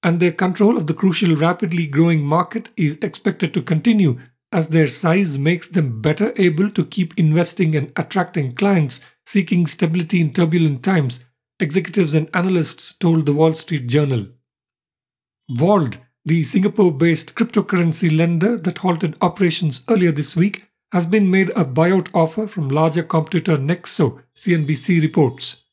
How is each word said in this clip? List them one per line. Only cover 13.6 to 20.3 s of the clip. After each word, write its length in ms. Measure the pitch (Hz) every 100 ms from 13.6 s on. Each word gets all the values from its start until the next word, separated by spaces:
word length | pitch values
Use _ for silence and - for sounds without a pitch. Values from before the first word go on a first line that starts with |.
| - 151 123
Journal. 400 | 143 143 123 98 _ _ _ _ _ _ _ _ _ _ _ -
Vauld, 460 | 120 170 202 135 - _ _
the 180 | - 165
Singapore-based 920 | 156 196 196 - 185 139 170 160 - -
cryptocurrency 760 | 233 208 196 185 170 160 170 156
lender 400 | 170 170 196 233
that 220 | 170 -
halted 360 | 185 165 175 -
operations 640 | 180 - 180 160 156 - -
earlier 220 | 226 175
this 240 | 147 156